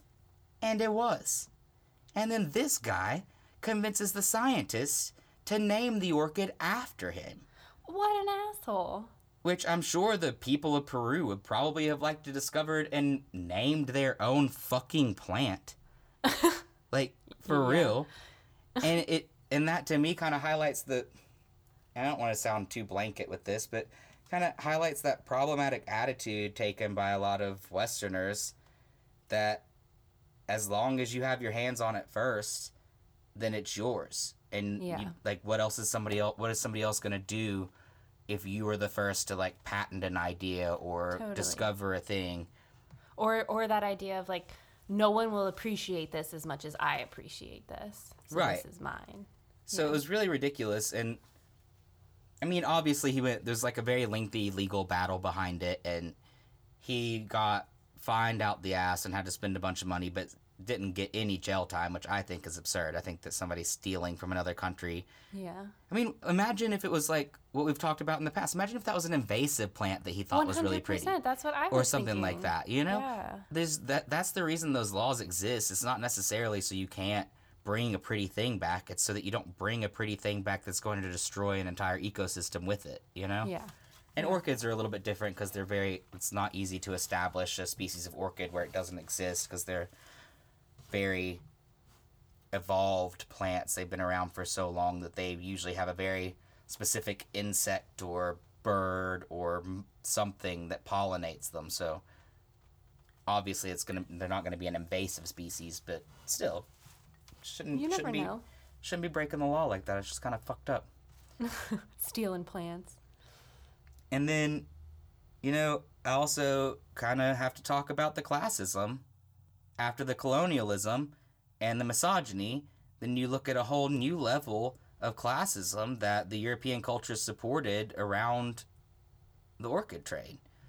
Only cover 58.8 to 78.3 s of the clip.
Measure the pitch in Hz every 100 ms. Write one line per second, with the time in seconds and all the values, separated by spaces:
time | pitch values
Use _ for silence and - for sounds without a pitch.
58.8 | 90 90 98 95 92 - 101 95 92 92
59.8 | 92 87 90 92 87 - - - 95 117
60.8 | 98 92 98 107 107 92 - 95 90 85
61.8 | 85 90 - 98 95 90 - 82 78 92
62.8 | 80 82 92 85 80 - 87 85 85 -
63.8 | 95 92 87 87 92 90 87 87 92 90
64.8 | 87 85 - - - 196 185 180 202 -
65.8 | - 208 233 - - 180 214 202 226 202
66.8 | 190 160 151 156 143 - - 135 151 143
67.8 | 165 151 160 156 151 196 165 175 202 233
68.8 | 208 180 165 160 107 107 143 - 104 -
69.8 | 98 95 95 92 98 - 302 175 98 92
70.8 | - - 370 370 254 262 302 285 330 -
71.8 | - 139 113 101 92 87 92 82 - 127
72.8 | 160 202 269 226 - 196 196 156 165 156
73.8 | 120 - - 151 180 - 165 165 160 131
74.8 | 107 98 120 120 92 87 101 123 104 92
75.8 | 120 123 120 104 95 107 117 104 95 95
76.8 | 95 - 98 104 - - - - - 107
77.8 | 120 98 - 107 98